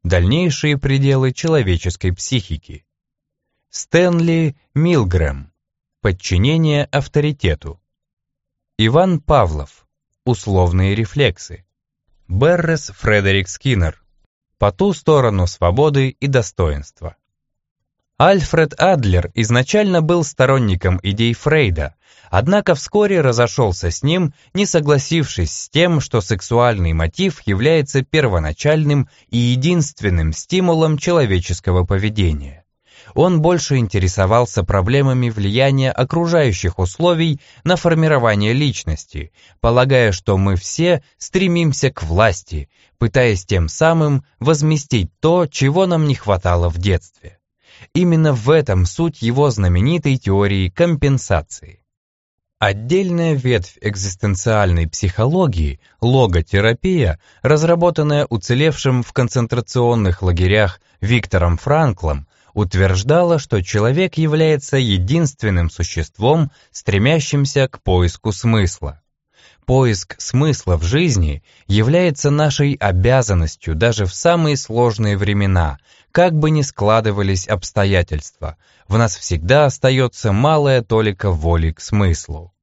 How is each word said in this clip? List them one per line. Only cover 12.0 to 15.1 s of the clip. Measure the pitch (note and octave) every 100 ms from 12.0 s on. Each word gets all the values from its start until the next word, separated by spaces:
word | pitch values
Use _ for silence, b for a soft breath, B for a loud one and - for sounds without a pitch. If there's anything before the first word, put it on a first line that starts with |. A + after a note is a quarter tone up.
| _ _ _
Беррес | F#2 D3 F3 D#3+ D#3+ -
Фредерик | - - G#2 G2 G2 F#2+
Скиннер. | - C3+ A2 E2 - _ _ _ _ _ _
По | G#2
ту | F#2+ G3+
сторону | F3 -